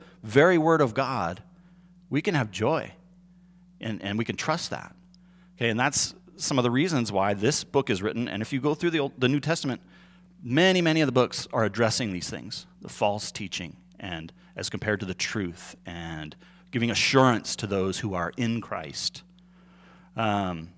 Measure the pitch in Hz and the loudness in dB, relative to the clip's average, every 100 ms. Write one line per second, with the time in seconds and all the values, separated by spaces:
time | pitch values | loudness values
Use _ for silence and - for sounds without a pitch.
0 | - - 110 117 170 175 156 160 135 110 | -8 -16 2 6 6 6 4 4 4 2
1 | 131 127 87 90 - - - - - - | -2 0 -2 -4 -12 -20 -20 -20 -20 -20
2 | - 135 180 160 107 101 110 156 - - | -4 -2 0 0 0 0 0 0 -4 -12
3 | - - - - - - - - 113 104 | -20 -20 -20 -20 -20 -20 -20 -10 -8 -6
4 | 98 104 113 98 - 165 - - - - | -4 -4 -4 -4 -4 -4 -4 -8 -12 -20
5 | - - - - - - 117 110 135 - | -20 -20 -20 -20 -20 -2 0 2 0 0
6 | - - - - - 139 120 123 175 151 | -2 -6 -20 -8 0 2 4 2 2 0
7 | 110 101 98 101 107 151 - 143 135 98 | 0 0 0 2 2 0 0 0 2 0
8 | 101 113 120 98 113 135 139 151 170 160 | 0 -2 -4 -4 -4 -2 -2 0 0 0
9 | 139 135 127 143 143 165 143 98 - - | -2 0 0 2 0 -2 -4 -6 -10 -20
10 | - - - - 123 135 185 185 170 160 | -20 -20 -20 -16 -2 4 4 4 4 4
11 | 147 123 120 - - 127 107 101 113 - | 4 4 2 0 -4 0 0 2 2 2
12 | 113 92 - 85 95 - - - - - | -2 -4 -6 -8 -10 -14 -16 -18 -16 -2
13 | 107 104 - - 98 - 85 - - - | 0 0 -6 -8 -10 -8 -10 -12 -20 -16
14 | 98 82 82 - - - - 101 107 101 | -10 -10 -12 -18 -18 -10 -8 -4 -2 -2
15 | 95 90 - 110 92 85 - - - 85 | -2 -6 -4 -2 -4 -6 -14 -16 -14 -10
16 | 82 80 78 - - - - 123 120 101 | -10 -10 -10 -14 -20 -20 -8 -2 0 2
17 | - 135 131 110 - - 107 98 95 95 | 4 8 8 6 0 -6 -2 0 0 -2
18 | 107 92 85 - 117 113 - 95 78 - | -4 -4 -4 -2 -2 -2 -4 -8 -8 -8
19 | - - - _ _ - - - - - | -8 -8 -16 _ _ -20 -20 -20 -20 -20
20 | - - 113 104 95 85 82 | -12 -2 0 0 -2 -6 -10